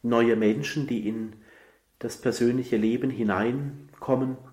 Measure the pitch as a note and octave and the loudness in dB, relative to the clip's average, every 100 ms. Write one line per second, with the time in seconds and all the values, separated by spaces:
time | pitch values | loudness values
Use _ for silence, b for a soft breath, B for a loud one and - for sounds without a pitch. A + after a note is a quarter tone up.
0 | A#2+ A#2 A#2 A2 G#2+ A2 C#3+ D#3 C3+ A#2 | 2 4 4 4 2 2 -2 -4 -4 -4
1 | G#2+ A2+ A2 - B B B B B _ | -4 -6 -8 -12 B B B B B _
2 | A#2 - B2+ G#2+ A#2+ B2+ B2 A2 A2 A#2+ | -10 -4 -4 2 2 2 0 0 2 2
3 | C3+ B2+ G#2+ F#2+ A2 C3+ C#3+ - - - | -2 0 0 2 0 -2 -6 -10 -18 -12
4 | - C3 C3 C3 - | -2 0 0 -6 -14